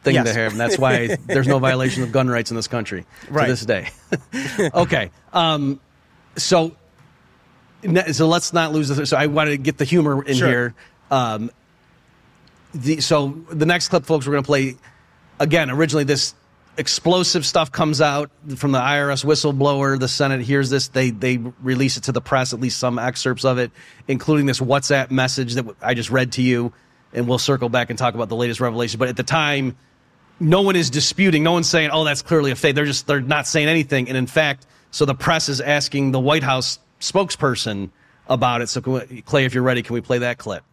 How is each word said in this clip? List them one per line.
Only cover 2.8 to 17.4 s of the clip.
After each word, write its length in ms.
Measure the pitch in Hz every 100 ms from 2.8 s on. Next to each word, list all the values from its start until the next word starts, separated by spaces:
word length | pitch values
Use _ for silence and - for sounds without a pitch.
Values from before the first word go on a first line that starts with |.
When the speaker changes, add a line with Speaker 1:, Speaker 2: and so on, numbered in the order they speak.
| 107 92 - - -
Speaker 2:
Right. 160 | 143 131
Speaker 1:
to 60 |
this 140 | 120 110
day. 240 | 101 - - _ - -
<laughs> 420 | 254 269 - 170
Okay, 380 | 175 175 151 101 _ _
um, 480 | 175 165 156 139 139 _ _ _ _ _ -
so, 380 | - 180 160 - _ _ _ _ _ _ _ _ _ _
ne-, 300 | 190 170 170
so 140 | 143 160
let's 240 | 170 -
not 220 | 170 160
lose 140 | 156 139
the, 180 | 139 143
so 100 | 139
I 120 | 147
wanted 240 | 147 151
to 60 | 143
get 200 | 139 147
the 80 | 139
humor 380 | 175 151 135
in 140 | - 127
Speaker 2:
Sure. 100 | 127
Speaker 1:
here. 260 | 123 120 113 - _ _
Um, 400 | 135 120 107 117 _ _ _ _ _ _ _ _ _ _ _ _
the, 260 | 156 127 156
so 360 | 127 156 139 156 -
the 160 | 156 156
next 220 | 175 -
clip, 160 | 170 131
folks, 200 | 156 135
we're 80 |
gonna 80 | 143
play, 360 | 135 143 135 127 - _ _ _ _ -
again, 300 | 147 165 143
originally 340 | 131 160 151
this 300 | 143 139 - - _ _ _ -
explosive 680 | 139 - 165 180 180 180